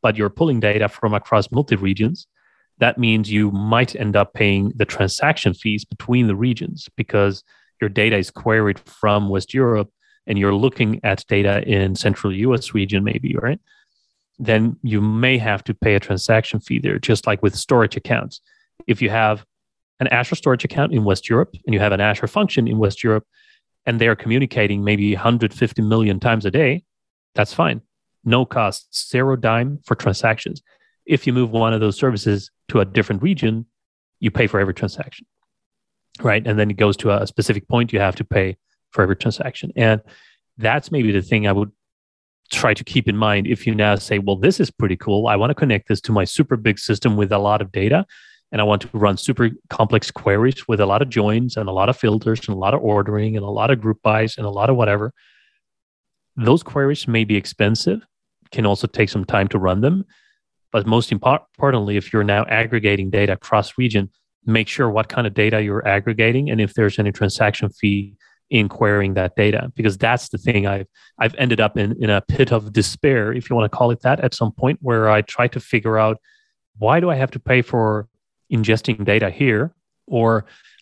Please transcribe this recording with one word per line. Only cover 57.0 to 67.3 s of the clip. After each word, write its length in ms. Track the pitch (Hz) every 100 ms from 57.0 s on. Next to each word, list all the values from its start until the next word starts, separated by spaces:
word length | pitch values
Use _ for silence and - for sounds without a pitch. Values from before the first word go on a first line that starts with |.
| -
may 180 | 113 107
be 100 | 104
expensive, 680 | - - 104 110 - 220 - _ _ _ _
can 160 | - 104
also 180 | 101 -
take 240 | - 104
some 160 | 107 95
time 220 | 104 98
to 100 | 107
run 240 | 92 92
them. 240 | 127 190 - _ _ _ _ _ _
But 140 | 113 101
most 240 | 117 -
impor-, 340 | 104 127 147 - -
importantly, 420 | 139 127 104 104
if 160 | -
you're 100 | 113
now 220 | 101 101 -
aggregating 640 | 110 110 117 104 101 95
data 240 | 104 101
across 460 | 92 - 107 104 -
region, 320 | 123 104 98 _ _ _ -
make 220 | 113 107
sure 240 | - 120
what 180 | 107 110
kind 160 | - 110
of 80 |
data 280 | 101 107 107
you're 260 | 104 104 104
aggregating 640 | 101 101 110 113 127 147
and 100 | 110
if 140 | 104 -
there's 240 | 104 -
any 120 | 104
transaction 580 | - 101